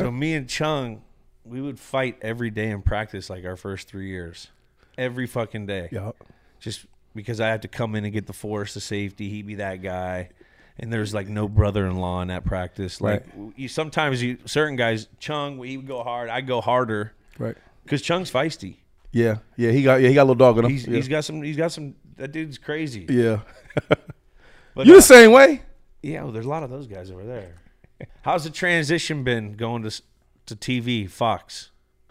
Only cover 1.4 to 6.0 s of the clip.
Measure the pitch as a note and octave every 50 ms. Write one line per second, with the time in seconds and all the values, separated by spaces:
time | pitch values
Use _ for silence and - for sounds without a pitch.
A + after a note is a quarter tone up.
1.4 | _ A2+ A#2+ B2+ C#3 C#3+ B2+ A2 - - - C3+ C3 B2+ A2 - - A2 A2+ A#2
2.4 | A#2+ A#2 G#2+ A2 G#2+ A2 G#2+ G2+ F#2+ - G#2+ G#2 G#2+ G#2 - G2 F#2 - F#2+ F2+
3.4 | F2+ F2+ F#2 F2+ - G2 G2 F#2 - - - G2 F#2+ F#2+ F#2+ F2+ F2 E2 F2 -
4.4 | - - _ _ _ _ _ _ _ _ _ - B2+ B2+ A#2+ B2+ B2+ A#2 - B2+
5.4 | A2+ G#2 - A2 G#2 G2 G2+ F#2+ F2 E2 - F#2+